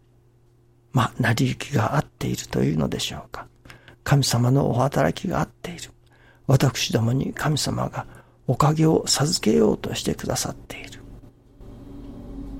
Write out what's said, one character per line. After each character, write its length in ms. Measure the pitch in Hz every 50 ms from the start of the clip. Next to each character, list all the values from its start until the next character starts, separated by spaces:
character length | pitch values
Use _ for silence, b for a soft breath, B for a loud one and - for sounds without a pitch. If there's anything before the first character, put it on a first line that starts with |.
| _ _ _ _ _ _ _ _ _ _ _ _ _ _ _ _ _ _
ま 120 | - 127 117
あ、 100 | - - -
成 140 | 127 120 117
り 160 | - 135 123
行 180 | 131 - - -
き 40 | 143
が 220 | 127 107 - 139
あ 40 | 147
っ 60 | -
て 220 | - _ - -
い 80 | 127 123
る 120 | - -
と 160 | - - 64 65
い 100 | 143 156
う 40 |
の 120 | 110 69 62
で 100 | 62 -
し 140 | - - -
ょ 100 | - -
う 40 | -
か。 160 | - - - - - _ B B B B B B B B _
神 200 | - 143 143 131
様 280 | - - 117 120 123
の 180 | 135 139 147 -
お 40 | -
働 460 | 117 127 143 - 147 143 - - -
き 100 | - 185
が 100 | - 143
あ 40 | 160
っ 40 |
て 240 | - - _ - 175
い 60 | 170
る。 140 | 165 - - - _ _ b b b b b b b b
私 440 | - 135 131 - 131 - - - -
ど 100 | - 120
も 120 | 110 113 127
に 200 | 135 - - -
神 240 | - - 151 151
様 300 | 127 - - - 120 123
が 180 | - - - B B B B B B B B _
お 100 | - 127
か 160 | - 151 143 156
げ 120 | 156 156
を 180 | 160 160 - -
授 320 | - - - 139 160 175 -
け 140 | - 208 233
よ 200 | 226 - 208 -
う 40 |
と 160 | - - - -
し 80 | - -
て 120 | - -
く 120 | - -
だ 80 | - -
さ 160 | - - -
っ 40 | -
て 220 | - - - -
い 60 | - -
る 180 | - - - - - - - - - - _ _ - - - - - - - - - - - - - - - - - - - - - - -